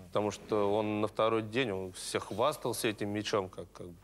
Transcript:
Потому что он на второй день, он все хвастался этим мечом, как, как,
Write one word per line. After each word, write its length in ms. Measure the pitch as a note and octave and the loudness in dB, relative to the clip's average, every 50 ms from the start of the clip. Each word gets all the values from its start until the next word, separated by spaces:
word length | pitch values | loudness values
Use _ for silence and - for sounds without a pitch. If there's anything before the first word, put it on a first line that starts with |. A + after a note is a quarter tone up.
| F#2 F2+ | -14 -4
Потому 220 | - G#2 G#2 G#2 | -2 0 0 0
что 420 | G2 - - - A2+ G#2+ G2+ G2+ G2+ | -2 -4 -4 0 2 2 4 4 4
он 280 | G#2+ A2 G#2+ G#2+ G#2 | 4 2 2 2 0
на 80 | G#2+ G#2 | 0 0
второй 340 | - - A2 A2+ A2+ A2+ A2 | 2 2 4 4 4 2 0
день, 280 | A2 G#2+ C3 C3+ A2+ | 0 0 0 0 0
он 220 | G2 F#2+ F#2+ F#2 F2+ | 0 -2 -4 -6 -8
все 260 | - - - - G2+ | -10 -8 -4 -4 -4
хвастался 720 | - - G#2 F#2+ A#2+ D3 D3+ - - - - - - A#2 | -4 -4 0 2 2 2 2 0 -2 -2 -2 0 0 0
этим 220 | G#2 - G#2+ G2+ | 0 0 -2 -2
мечом, 380 | G2+ G#2+ G2+ - - G#2+ F#2+ F2+ | -2 -2 -2 0 0 0 0 -2
как, 220 | - - F2+ - - | -6 -12 -14 -12 -14
как, 140 | - F#2 F2+ F2 F2 | -14 -14 -14 -14 -16